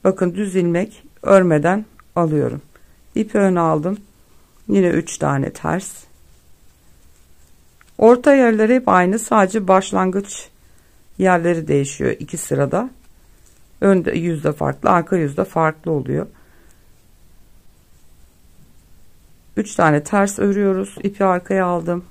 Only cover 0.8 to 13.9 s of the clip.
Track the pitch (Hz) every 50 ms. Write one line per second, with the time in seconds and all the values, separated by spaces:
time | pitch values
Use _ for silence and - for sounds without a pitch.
0.8 | 185 - - - - - _ - - - 196 190 185 175 160 151 147 170 185 208
1.8 | 214 - - - - _ _ 175 170 160 151 147 135 120 120 139 - - _ -
2.8 | - - - _ _ _ - 220 220 208 - 220 196 190 185 175 165 160 160 156
3.8 | 151 180 202 208 - _ _ _ _ _ _ - _ _ _ _ - - 208 196
4.8 | 185 175 - 170 165 - - - - 147 143 139 139 - - - - 160 160 180
5.8 | 190 - - - - _ - _ - _ _ _ _ _ - _ _ - _ _
6.8 | _ _ _ _ _ - - _ _ _ - _ - _ - _ _ _ _ _
7.8 | - _ _ - 214 226 240 240 247 302 277 277 262 233 220 214 220 220 254 254
8.8 | 254 - 190 185 180 180 196 226 220 - 247 220 196 190 196 220 196 185 190 190
9.8 | 190 - 202 190 185 185 180 196 196 - - - - - _ _ _ _ _ _
10.8 | _ _ _ _ _ _ - - 185 185 180 175 165 175 175 165 160 151 143 143
11.8 | 139 139 - - 139 127 110 - - - - - - - 143 135 139 131 - 180
12.8 | 233 262 - - _ - - _ _ _ - _ _ _ _ _ - _ _ -
13.8 | - 196